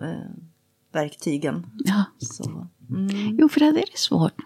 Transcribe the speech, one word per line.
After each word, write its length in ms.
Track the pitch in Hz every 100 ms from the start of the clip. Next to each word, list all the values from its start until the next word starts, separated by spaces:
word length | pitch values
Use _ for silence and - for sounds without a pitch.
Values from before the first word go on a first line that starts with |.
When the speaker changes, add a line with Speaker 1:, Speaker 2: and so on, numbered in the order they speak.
Speaker 1:
eh, 300 | 160 165 - - 165 _ _ _ _
verktygen. 720 | 160 147 - 175 143 147 165 175 - 185
Speaker 2:
Ja. 180 | 202 190 -
Speaker 1:
Så, 500 | 117 - - 165 175 _ -
mm. 480 | 185 196 202 214 226
Speaker 2:
Jo, 100 | 311
för 100 | 294
det 60 | 302
är 300 | 320 392 -
svårt. 360 | - 165 165 -